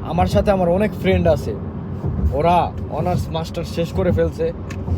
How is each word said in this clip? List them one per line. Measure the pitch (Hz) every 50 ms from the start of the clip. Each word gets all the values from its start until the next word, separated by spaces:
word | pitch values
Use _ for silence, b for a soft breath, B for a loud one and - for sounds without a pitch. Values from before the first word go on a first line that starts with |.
| -
আমার | 127 156 175 185
সাথে | 190 - 202 - 208
আমার | 196 190 180 170
অনেক | 170 190 214 202
ফ্রেন্ড | - - - 185 196 185 175 170
আছে, | 151 135 - 123 104 - - - - - - - - - - - - - - -
ওরা | - 139 156 170 180 170 147 104 - - - -
অনার্স | - 147 165 180 175 - - -
মাস্টার | 160 160 165 - - 170 160
শেষ | - - - 170 165
করে | - 170 190 180
ফেলছে, | 175 170 165 165 - - 165 165 - - - - - - - - -